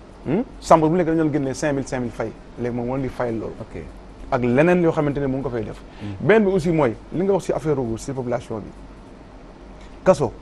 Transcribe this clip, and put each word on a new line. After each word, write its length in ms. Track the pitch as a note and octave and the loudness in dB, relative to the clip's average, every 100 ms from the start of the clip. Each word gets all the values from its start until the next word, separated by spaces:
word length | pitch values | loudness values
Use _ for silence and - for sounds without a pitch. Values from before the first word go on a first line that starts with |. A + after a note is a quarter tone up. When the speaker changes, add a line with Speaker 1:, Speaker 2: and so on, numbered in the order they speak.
| - - - | -20 -14 -2
Speaker 1:
Hmm? 180 | F3+ C#4 - | -2 -2 -8
Chambre 300 | - E3 D#3 | 4 6 6
bu 60 | F3+ | 4
nekk 80 | D#3+ | 4
dañu 100 | E3 | 4
doon 80 | D#3 | 2
génnee 220 | D3 C3+ | 2 -2
cinq 200 | B2 D#3 | -2 -2
mille, 140 | C#3 B2 | -2 -2
cinq 120 | C3 | -4
mille 100 | A#2+ | -4
fay. 200 | - A2+ F2+ - - | -4 -6 -6 -16 -6
Léegi 160 | A#2+ A#2+ | -4 -2
moom 120 | A#2+ | -2
moo 80 | C3+ | -2
leen 80 | |
di 60 | C3 | -4
fayal 260 | - B2 A2+ | -2 -2 -2
loolu. 140 | - - | -6 -10
Speaker 2:
Ok. 200 | G#2+ F2+ D#2 - - - - | -12 -12 -14 -16 -18 -16 -4
Speaker 1:
Ak 100 | C3 | 0
leneen 380 | A#2+ B2 E3+ F3+ | 2 4 6 6
yoo 100 | E3 | 4
xamante 260 | D#3+ D3 C#3+ | 2 0 0
ne 80 | C#3 | -2
mu 100 | C3 | -2
ngi 60 | |
ko 60 | C3+ | -4
fay 120 | A#2+ | -4
def. 160 | G#2 G2+ - - | -6 -8 -14 -12
Speaker 2:
Hmm. 140 | G#2 G2+ | -10 -4
Speaker 1:
Beneen 240 | B2 A3 G3 | 4 6 6
bi 60 | |
aussi 200 | F#3+ E3+ | 2 2
mooy 240 | D#3+ C3 G#2+ - | 4 2 0 -6
li 100 | D3 | -2
nga 80 | G3 | 2
wax 100 | F#3+ - | 2 2
ci 60 | |
affaire 240 | - D#3 C#3 | -2 0 0
wu 160 | A#2 A2+ | 0 -4
ci 140 | - | -6
population 460 | C3 B2 A#2 G#2+ A2 | -6 -2 -4 -4 -8
bi. 120 | E2 - - - - - - - - - - - - - | -8 -14 -18 -18 -20 -20 -20 -20 -20 -20 -20 -18 -18 -2
Kaso 280 | - D#3+ A#2 - | 4 4 4 -2